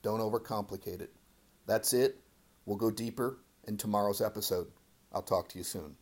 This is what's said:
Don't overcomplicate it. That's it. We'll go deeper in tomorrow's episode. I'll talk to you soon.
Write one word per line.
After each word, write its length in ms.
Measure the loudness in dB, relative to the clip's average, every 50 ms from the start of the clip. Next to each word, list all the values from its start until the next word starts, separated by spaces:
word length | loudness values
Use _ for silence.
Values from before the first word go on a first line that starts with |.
| -2
Don't 180 | -2 0 0
overcomplicate 800 | 0 2 0 0 -2 -2 -4 -4 -4 -4 -8 -8 -8 -8 -8 -8
it. 120 | -10 -14 -14 _ _ _ _ _ _ _ _ _ _
That's 260 | 2 2 2 4 4
it. 300 | 6 6 6 4 2 -4 _ _ _ _ _ _ _ _ _
We'll 120 | -4 -2
go 140 | 2 2 2
deeper 480 | 2 2 -4 -4 -2 -2 -2 -2 -2 -6 -18 _ _ _ -8
in 120 | -6 -6
tomorrow's 440 | -4 0 2 2 4 4 4 2 2
episode. 460 | 0 0 0 -4 -2 0 0 0 -2 -4 -10 _ _ _ _ _ _ _ -6
I'll 80 | -6
talk 260 | -2 0 0 0 0 -2
to 100 | -12 -10
you 40 | -10
soon. 320 | -8 -8 -8 -10 -10 -14 _